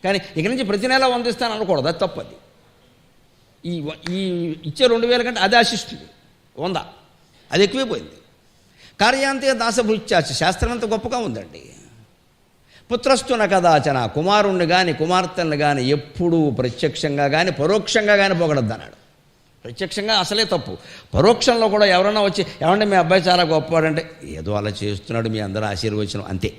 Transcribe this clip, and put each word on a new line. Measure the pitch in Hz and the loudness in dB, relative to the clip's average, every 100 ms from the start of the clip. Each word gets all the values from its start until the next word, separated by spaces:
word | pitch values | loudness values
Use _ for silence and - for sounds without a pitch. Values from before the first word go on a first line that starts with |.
కానీ | 190 196 - - | -2 -4 -4 -4
ఇక | 175 | -2
నుంచి | 254 | -2
ప్రతి | 220 208 247 | -2 -2 0
నెలా | 262 262 | 2 2
వంద | 247 240 | 0 -2
ఇస్తాను" | - 240 | -2 -4
అనకూడదు, | 214 214 160 135 | -4 -2 0 0
అది | 165 | -2
తప్పు. | 190 - | -4 -6
అది | - - _ _ _ _ _ _ _ _ _ _ _ _ 170 | -14 -18 _ _ _ _ _ _ _ _ _ _ _ _ -10
ఈ | 175 | -8
వ-, | 147 156 - | -8 -10 -8
ఈ | 180 190 175 170 156 160 | -6 -4 -4 -6 -6 -10
ఇచ్చే | 147 254 | 0 2
రెండు | 233 233 | 2 2
వేల | 247 | 0
కంటే | 240 226 | 0 0
అది | 190 233 | 4 4
ఆశిస్తుంది, | 226 214 - - - _ _ _ _ - | 4 0 -8 -16 -18 _ _ _ _ -10
వంద, | 170 175 - - _ _ _ _ _ | -6 -6 -8 -20 _ _ _ _ _
అది | 156 | 2
ఎక్కువైపోయింది. | 196 254 262 123 76 - _ _ _ _ _ _ - _ | 2 2 -4 -4 -8 -20 _ _ _ _ _ _ -20 _
కార్యాంతే | 214 269 269 269 269 | 2 2 0 0 0
దాసభృత్యాచ, | 247 233 226 220 220 - 185 143 | 0 0 0 0 0 2 0 0
శాస్త్రం | 131 160 185 226 | 0 0 0 -2
ఎంత | 240 220 | -2 -2
గొప్పగా | 214 240 247 | -4 -4 -4
ఉందండి. | 214 110 92 78 67 - - - - _ _ _ _ _ _ - _ | -4 -8 -12 -18 -20 -20 -20 -20 -20 _ _ _ _ _ _ -20 _
పుత్రస్తున | 240 269 262 - 240 202 | -2 2 2 2 0 2
కదాచన, | 190 175 151 143 135 113 | 4 6 4 4 0 -2
కుమారుణ్ణి | 143 170 208 202 190 170 | -2 2 2 2 2 2
కానీ | 180 180 | 2 2
కుమార్తెలను | 131 156 185 180 - 165 147 | 0 0 0 0 -2 -2 0
కానీ | 147 139 | 0 0
ఎప్పుడూ | 127 147 - - 175 165 151 | 0 0 -2 -2 0 2 2
ప్రత్యక్షంగా | 117 127 117 156 - 160 143 143 | 0 -4 -2 -4 -2 -4 0 0
కానీ | 151 185 | 2 0
పరోక్షంగా | 165 147 214 - 226 208 202 | 0 0 0 0 0 4 4
కానీ | 196 | 4
పొగడొద్దన్నాడు. | 175 165 147 110 113 69 - _ _ _ _ _ _ | 2 2 0 0 -4 -12 -20 _ _ _ _ _ _
ప్రత్యక్షంగా | 113 120 185 - 208 | -18 -8 -6 -4 0
అసలే | 214 180 208 | 0 0 -2
తప్పు, | 214 175 110 90 - - - | 0 -2 -4 -12 -14 -20 -6
పరోక్షంలో | 92 190 226 - 233 220 | 2 4 4 2 2 2
కూడా | 208 208 | 4 4
ఎవరన్నా | 180 196 214 | 4 4 2
వచ్చి, | 202 190 185 - | 0 0 -4 -2
"ఏమంటే | 156 196 208 | 2 2 4
మీ | 190 | 2
అబ్బాయి | 165 190 | 4 4
చాలా | 180 180 | 4 2
గొప్పవాడంటే," | 170 156 - 165 160 151 - - | 4 2 2 2 2 0 -6 -14
"ఏదో | 73 76 80 | -14 -10 -4
అలా | 104 104 95 | -4 -4 -4
చేస్తున్నాడు, | 101 98 - 117 113 | -6 -6 -4 -4 -2
మీ | 110 | -4
అందరూ | 101 101 107 | -4 -4 -4
ఆశీర్వచనం," | 98 110 104 101 101 98 | -2 -4 -2 -4 -6 -6
అంతే. | 92 87 | -6 -6